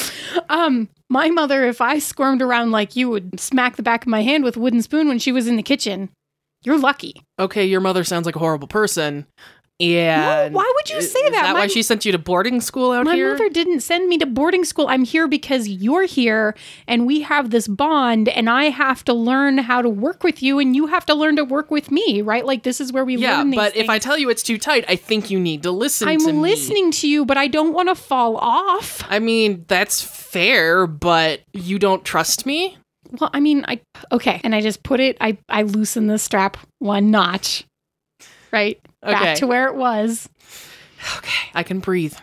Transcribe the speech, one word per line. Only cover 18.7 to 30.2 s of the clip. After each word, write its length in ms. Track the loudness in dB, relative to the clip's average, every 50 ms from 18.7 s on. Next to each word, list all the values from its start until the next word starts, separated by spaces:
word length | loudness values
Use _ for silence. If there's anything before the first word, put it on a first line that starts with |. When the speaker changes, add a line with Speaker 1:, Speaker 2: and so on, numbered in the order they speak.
| 0 0 0 0 0 -2 0
Speaker 1:
to 100 | 0 0
learn 420 | 2 2 2 2 2 4 4 2
how 240 | 2 2 0 0 2
to 80 | 2 0
work 340 | 0 0 -2 -4 -4 0
with 200 | 0 -2 0 0
you 160 | 0 0 2 2
and 180 | 2 2 2
you 120 | 2 2 2
have 180 | 0 -2 2
to 80 | 2 2
learn 220 | 2 4 2 2
to 80 | 2 0
work 240 | 0 -2 -4 -2 -2
with 200 | -2 -4 -2 0
me, 300 | -2 0 0 0 0 0
right? 240 | 0 0 -2 -2 0
Like, 180 | -2 -4 -2
this 160 | -2 -4 -4 -4
is 140 | -6 -4
where 140 | -2 -2 -2
we 100 | 0 0
Speaker 2:
Yeah, 220 | 0 0 2 2 2
Speaker 1:
learn 140 | 2 2
these 40 | 2 2
Speaker 2:
but 160 | 0 0 0
if 140 | 0 0 0
I 60 | 0
Speaker 1:
things. 100 | 0 0
Speaker 2:
tell 140 | -2 0 0
you 100 | 2 0
it's 140 | 0 -2
too 160 | -2 -4 -4 -4
tight, 260 | 0 0 0 0 2
I 100 | 0 -4
think 340 | -4 0 -2 -2 -2 -2 -2
you 100 | -2 0
need 220 | 0 0 -2 -2
to 80 | -4 -4
listen 380 | -2 -2 -2 -2 -2 -2 0 0
Speaker 1:
I'm 100 | 2 2
Speaker 2:
to 80 | 2 2 2
me. 60 | 0
Speaker 1:
listening 500 | 2 0 0 -2 -2 -2 0 0 2 0
to 180 | 0 0 0 0
you, 160 | 2 2 2
but 140 | 0 0 0
I 100 | 0 0
don't 240 | 0 0 0 0
wanna 220 | 0 0 0 0 -2
fall 420 | -2 -4 -4 0 0 2 0 0
off. 680 | 0 0 2 2 2 2 0 -2 -2 -2 -8 -12 -12 -6 -2
Speaker 2:
I 100 | -2 0
mean, 460 | 0 2 2 2 2 2 0 -4 -4
that's 360 | _ 0 0 2 0 -2 -6
fair, 840 | -6 -8 -14 -16